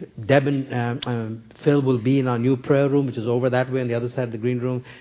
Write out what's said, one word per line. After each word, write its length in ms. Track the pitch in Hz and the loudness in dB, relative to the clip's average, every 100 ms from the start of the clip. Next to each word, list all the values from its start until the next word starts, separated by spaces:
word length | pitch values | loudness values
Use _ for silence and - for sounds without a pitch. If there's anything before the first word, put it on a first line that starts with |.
| - - 107 | -16 -8 2
Deb 220 | 139 139 | 4 4
and, 260 | 139 135 | 0 -2
um, 260 | 123 120 120 - | -2 -2 -4 -4
um, 380 | 117 110 113 - - | -4 -4 -8 -14 -4
Phil 200 | 151 143 | 2 2
will 160 | 131 127 | 2 2
be 180 | 113 139 | 2 2
in 100 | 127 | 2
our 120 | 120 | 0
new 180 | 123 127 | 2 0
prayer 320 | - 139 139 | 2 2 4
room, 160 | 143 135 | 2 0
which 120 | 113 | -2
is 100 | 113 | -2
over 200 | 120 127 | 0 2
that 200 | 127 131 | 0 0
way 100 | 131 | -2
on 60 | 123 | -2
the 60 | |
other 160 | 117 120 | -2 -4
side 140 | 127 | -4
of 80 | 123 | -6
the 80 | 113 | -4
green 200 | 120 123 | -2 -2
room. 240 | 127 127 - - | -2 -4 -8 -18